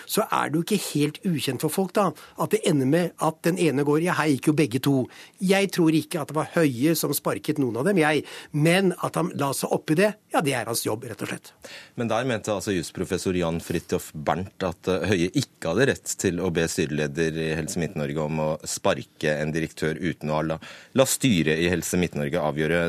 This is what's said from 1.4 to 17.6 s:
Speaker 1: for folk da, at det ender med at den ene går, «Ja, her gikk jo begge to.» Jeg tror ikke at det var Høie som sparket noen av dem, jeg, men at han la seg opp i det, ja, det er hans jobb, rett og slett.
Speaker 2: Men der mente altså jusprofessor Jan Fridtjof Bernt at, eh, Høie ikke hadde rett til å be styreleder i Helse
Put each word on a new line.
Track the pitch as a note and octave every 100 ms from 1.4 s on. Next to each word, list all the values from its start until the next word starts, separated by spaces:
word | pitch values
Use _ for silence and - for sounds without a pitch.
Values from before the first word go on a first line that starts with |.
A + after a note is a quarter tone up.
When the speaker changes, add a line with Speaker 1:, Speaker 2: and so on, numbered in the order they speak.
| B2 B2
Speaker 1:
for | D#3
folk | - F#3+ -
da, | F#3+ B2 - -
at | E3
det | G#3+ G#3+
ender | D3+ C3
med | D#3+ F3 -
at | D#3 D#3 E3
den | F3+
ene | E3+ C3 C#3+
går, | D3+
«Ja, | F3 D#3
her | D3+
gikk | C3 -
jo | D3+
begge | C#3+ B2+
to.» | C#3+ C3+ A#2+ - - -
Jeg | F#3+ G3 G3
tror | - D#3+ D#3
ikke | - E3+
at | C#3+
det | D3
var | D3
Høie | - D#3 A#2 D3+ D#3+
som | - C#3+
sparket | - A#2 - D3
noen | C3 A2
av | D#3
dem, | G3+
jeg, | D3+ D3+ - - -
men | D3+ D#3 F3+ F#3+ F3
at | C#3 E3
han | E3 C3
la | C#3 C3+
seg | -
opp | - -
i | D#3
det, | G#3 G#3 _
ja, | B3+
det | D3
er | B2+ A2
hans | A#2
jobb, | B2+ A2 A#2+
rett | G#2
og | -
slett. | - - - - - - -
Speaker 2:
Men | A#2
der | A2+ C3
mente | A2 -
altså | G2+ G#2+ F#2+
jusprofessor | D2+ - F2 F2+ G2 F2+
Jan | E2+ E2+
Fridtjof | - F2 - - -
Bernt | D#2 C#2+ E2+ F#2+ - F#2
at, | - -
eh, | F#2 F#2
Høie | G2+ F2+
ikke | D3 - _ -
hadde | F2+ C3+
rett | F2+ - -
til | G2 E2+
å | F#2
be | E2 E2
styreleder | - D2+ D2 D2+ C#2+ E2 D#2
i | D#2+
Helse | D#2+